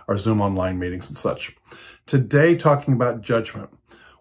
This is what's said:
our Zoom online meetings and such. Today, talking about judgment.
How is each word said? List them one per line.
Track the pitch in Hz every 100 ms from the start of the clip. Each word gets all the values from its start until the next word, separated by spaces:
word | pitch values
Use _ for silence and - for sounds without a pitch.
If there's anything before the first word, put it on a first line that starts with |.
| -
our | 101
Zoom | 107 107
online | 101 95 92 92
meetings | 90 90 -
and | 73
such. | - - - _ _ - - - -
Today, | 135 113 143 165 170
talking | 156 143 -
about | 120 123 117
judgment. | 104 113 - 104 - _ _ - - _